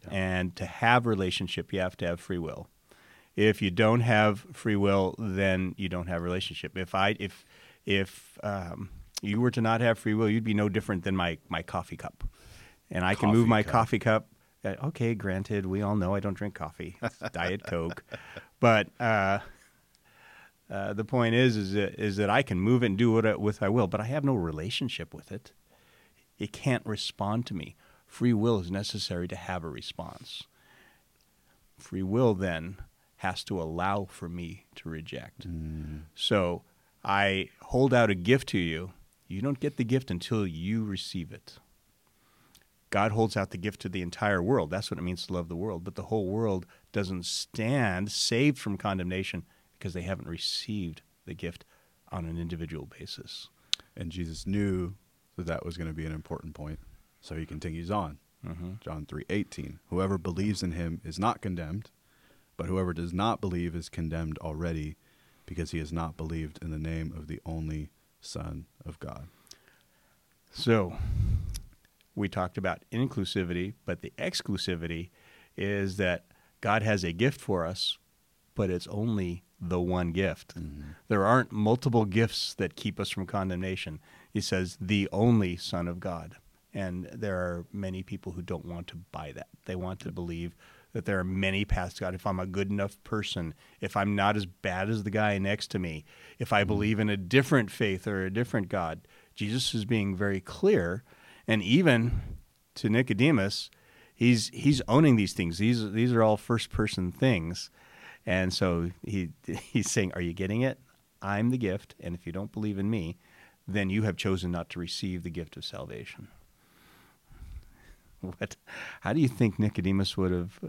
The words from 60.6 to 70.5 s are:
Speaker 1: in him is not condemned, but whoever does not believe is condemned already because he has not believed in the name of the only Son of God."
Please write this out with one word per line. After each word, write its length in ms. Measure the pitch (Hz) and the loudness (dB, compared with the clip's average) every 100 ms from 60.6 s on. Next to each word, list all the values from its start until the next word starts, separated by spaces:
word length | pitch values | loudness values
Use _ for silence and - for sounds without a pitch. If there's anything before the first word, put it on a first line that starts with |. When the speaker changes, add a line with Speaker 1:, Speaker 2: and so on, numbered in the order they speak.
Speaker 1:
in 100 | 92 | -2
him 280 | 82 85 82 | -2 -4 -6
is 140 | 82 82 | -8 -2
not 220 | 110 - | -2 -2
condemned, 500 | 101 87 78 101 - _ _ _ _ _ _ - | -4 -6 -6 -8 -10 _ _ _ _ _ _ -8
but 100 | 85 | -2
whoever 240 | 92 92 | 0 0
does 200 | 82 87 | -2 -2
not 280 | 90 110 107 | 0 0 0
believe 340 | 98 87 87 | -2 -2 -2
is 140 | 85 - | -4 -8
condemned 500 | - 80 82 80 76 | -6 -4 -2 -4 -6
already 580 | 82 78 85 80 76 - _ _ _ _ | -6 -4 -4 -4 -6 -10 _ _ _ _
because 280 | - 85 82 | -12 -6 -4
he 60 | 82 | -4
has 140 | 78 | -4
not 240 | 82 80 78 | -4 -4 -6
believed 420 | 80 82 78 - | -6 -4 -6 -8
in 80 | 82 | -8
the 80 | 78 | -6
name 340 | 80 80 80 78 | -4 -4 -6 -8
of 100 | 76 | -10
the 140 | - | -10
only 460 | - 80 78 78 76 _ _ _ | -6 -6 -4 -6 -8 _ _ _
Son 460 | - - 80 76 82 _ | -12 -8 -8 -8 -12 _
of 160 | 82 80 | -16 -12
God." 260 | - - 78 _ - - _ _ _ _ _ _ _ _ _ | -12 -12 -16 _ -20 -20 _ _ _ _ _ _ _ _ _